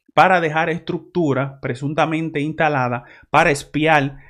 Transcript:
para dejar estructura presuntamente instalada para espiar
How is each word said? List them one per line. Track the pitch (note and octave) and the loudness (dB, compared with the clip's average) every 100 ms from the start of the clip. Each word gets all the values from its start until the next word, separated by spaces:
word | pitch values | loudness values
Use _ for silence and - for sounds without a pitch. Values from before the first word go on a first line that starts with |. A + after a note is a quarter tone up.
| _ - | _ 2
para | F3 F#3 | 4 4
dejar | E3 D#3 E3 | 2 -2 -2
estructura | D#3+ - F3 - F3+ D#3 B2+ C#3 C#3 | -4 -6 -8 -6 -2 0 0 -4 -6
presuntamente | C#3 B2 C#3 D#3 D#3 D#3+ E3 D3+ | -8 -6 -4 -2 -2 -2 -4 -4
instalada | D3+ D3+ D#3 C#3+ B2 A#2+ - - _ | -6 -2 0 0 -2 -4 -10 -20 _
para | D3 E3+ | 2 2
espiar | C#3 - C#3+ D3+ D3+ C#3 C#3 | 0 -4 -2 2 2 2 -6